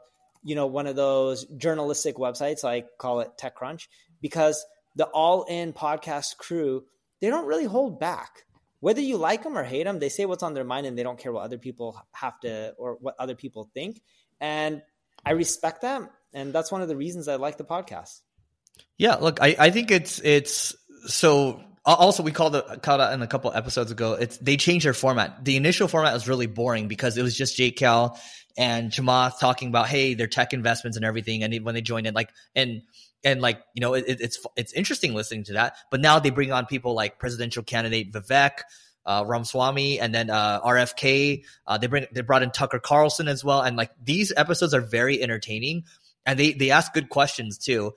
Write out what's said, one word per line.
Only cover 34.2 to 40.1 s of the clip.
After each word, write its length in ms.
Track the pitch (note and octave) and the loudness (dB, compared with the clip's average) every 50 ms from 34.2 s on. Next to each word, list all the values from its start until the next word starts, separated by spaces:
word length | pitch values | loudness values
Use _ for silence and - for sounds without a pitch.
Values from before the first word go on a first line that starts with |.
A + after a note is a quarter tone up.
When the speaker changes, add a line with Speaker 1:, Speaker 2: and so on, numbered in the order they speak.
Speaker 2:
it's, 240 | A#2 A#2 - - - - - | -4 -6 -6 -8 -12 -10 -8
it's 180 | - A2+ - - | -8 -8 -6 -2
interesting 400 | D#3+ G3+ - D4+ - - D3 A2 | -2 -2 -2 -2 -2 -2 -2 -2
listening 300 | G#2+ A2 - A2+ G#2+ G2+ | -2 -6 -6 -6 -8 -8
to 80 | - G2+ | -4 0
that. 220 | G#2+ A#2 - - - - - | 0 0 0 -2 -8 -8 -4
But 120 | C3+ C3 | -2 4
now 180 | C#3+ D#3 D3+ D#3+ | 6 6 6 6
they 100 | D3 C#3 | 6 4
bring 220 | A#2+ C#3 C#3 C3+ | 2 0 0 0
on 140 | C3+ B2+ B2 | 0 -2 -2
people 280 | - C3+ B2+ B2 B2 A#2+ | -2 -4 -4 -2 -2 -2
like 260 | A2 G#2+ G#2 - - | 0 -2 -2 -4 -6
presidential 440 | - A#2+ A#2+ A2+ A#2+ A2+ - A#2+ A2 | -8 -8 -6 -6 -6 -6 -6 -8 -8
candidate 480 | - A#2+ A#2 A#2 A2+ A2+ A2+ G#2 F#2+ | -4 -4 -2 -2 0 -2 -2 -4 -4
Vivek, 480 | G#2 G#2+ G2 - C3 C#3 C#3 C#3 - - - - - - _ _ _ _ - | -8 -10 -4 0 2 4 4 2 0 -4 -16 -18 -20 -20 _ _ _ _ -4
uh, 180 | - G2+ G#2 G#2 | -2 0 0 0
Ramaswamy, 760 | G#2+ A#2+ A#2+ A2+ - - B2+ B2+ C3+ C#3 C#3 C#3 C#3 C#3+ A2+ | 0 -2 -2 -2 -2 -2 0 0 2 2 0 0 0 0 0
and 140 | A#2 A2+ | -2 -2